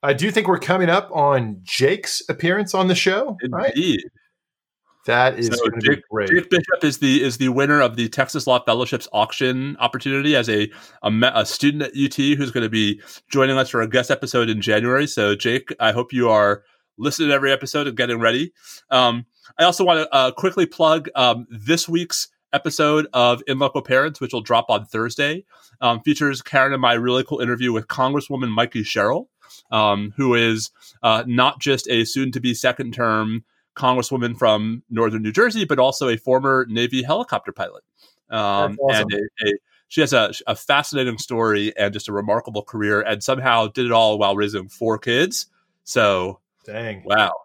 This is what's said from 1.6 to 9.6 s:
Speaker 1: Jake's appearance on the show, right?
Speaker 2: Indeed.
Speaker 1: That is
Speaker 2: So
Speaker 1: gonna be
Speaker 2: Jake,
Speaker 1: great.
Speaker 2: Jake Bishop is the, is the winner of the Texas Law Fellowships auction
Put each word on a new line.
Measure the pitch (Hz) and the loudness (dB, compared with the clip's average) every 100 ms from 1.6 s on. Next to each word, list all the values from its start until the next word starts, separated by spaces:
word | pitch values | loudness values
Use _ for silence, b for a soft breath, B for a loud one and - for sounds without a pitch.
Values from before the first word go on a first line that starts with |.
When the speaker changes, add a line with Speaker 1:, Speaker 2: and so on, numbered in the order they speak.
Speaker 1:
Jake's | 92 - 135 202 - - - | -8 0 2 2 -4 -8 -6
appearance | 151 165 190 202 190 | -4 -2 -2 -2 0
on | 185 | 0
the | 180 | 2
show, | - 196 277 202 127 | 2 0 -2 -6 -6
right? | 127 262 | -4 -4
Speaker 2:
Indeed. | - 240 110 - _ _ _ _ _ _ _ _ _ - | -2 0 -2 -4 _ _ _ _ _ _ _ _ _ 0
Speaker 1:
That | 120 127 123 | 4 4 2
is | 117 | -2
Speaker 2:
So | 120 117 | 0 -2
Speaker 1:
gonna | 113 | 0
be | 113 | 0
Speaker 2:
Jake, | 143 _ | 0 _
Speaker 1:
great. | 107 101 | -4 2
Speaker 2:
Jake | 185 175 | 0 2
Bishop | 175 160 175 | 0 2 0
is | 156 131 | 0 0
the, | 139 135 | 2 2
is | 123 117 | 2 -2
the | 131 | -2
winner | 127 139 147 | 0 2 4
of | 127 113 | 2 0
the | 117 | -6
Texas | - 131 151 131 | -2 -4 -4 0
Law | 123 | 0
Fellowships | - 113 123 123 - | 2 0 0 -4 -4
auction | 110 110 - 131 127 | -2 -2 0 -2 -2